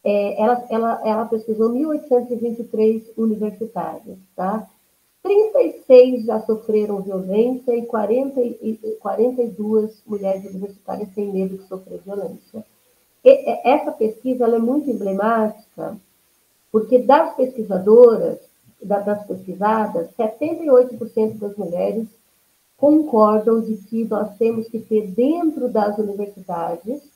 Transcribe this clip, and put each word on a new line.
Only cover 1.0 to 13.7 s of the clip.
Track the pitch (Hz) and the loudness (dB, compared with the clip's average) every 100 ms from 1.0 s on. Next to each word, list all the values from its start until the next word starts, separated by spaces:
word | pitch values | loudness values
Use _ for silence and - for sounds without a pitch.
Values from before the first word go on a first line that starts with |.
ela | 220 220 226 | -2 -2 -2
pesquisou | 226 - 214 226 | -4 -4 0 0
mil | 240 311 | 0 -2
oitocentos | 294 - 247 240 | -4 0 0 0
e | |
vinte | 226 233 226 | -4 -4 -6
e | |
três | 226 220 220 220 - - | -6 0 2 0 -6 -4
universitários, | 226 202 208 190 220 180 160 151 - 190 _ | -2 -2 -4 -6 -10 -8 -8 -10 -16 -20 _
tá? | - 185 220 - _ _ _ _ _ | -6 -4 -4 -8 _ _ _ _ _
Trinta | 370 403 427 539 | 2 2 4 2
e | 339 - - | 0 -2 8
seis | 254 254 247 | 8 8 2
já | 220 220 | -2 -4
sofreram | - 220 - 214 208 196 | -2 -4 0 -2 0 -4
violência | 190 190 185 208 247 254 - 233 | -6 -8 -2 2 2 0 -2 -4
e | 233 | -2
quarenta | 220 202 247 277 269 | -4 0 0 0 -2
e, | 240 - 214 220 | -4 -4 -8 -6
e | 214 214 | -8 -8
quarenta | 202 202 240 247 | -6 0 0 0
e | 233 | -4
duas | 190 214 220 214 - | -4 0 0 0 -10
mulheres | - 208 190 190 190 | -10 -6 -2 -4 -6
universitárias | 190 196 - - 190 214 | -12 -12 -12 -10 -10 -8
têm | - 202 | -8 -4
medo | 190 190 196 | -4 -4 -6
de | - | -12
sofrer | 190 190 180 | -16 -14 -16
violência. | 196 202 170 - _ - - _ _ _ _ _ | -10 -10 -10 -12 _ -18 -18 _ _ _ _ _
E, | 254 | 4
e, | - - 226 | 4 0 -2
essa | 240 | 2